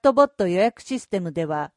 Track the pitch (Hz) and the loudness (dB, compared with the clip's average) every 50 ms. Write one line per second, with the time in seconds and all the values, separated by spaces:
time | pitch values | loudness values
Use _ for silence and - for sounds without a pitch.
0 | - 277 254 269 285 277 - - 202 180 175 185 208 233 - - - - 262 240 | 2 2 4 4 2 2 0 -2 -2 0 2 2 0 0 -2 -6 -10 -10 -8 -8
1 | - - 214 196 180 170 143 170 165 151 156 151 147 - - | -8 -6 -6 -6 -6 -6 -6 -6 -6 -4 -4 -6 -6 -8 -12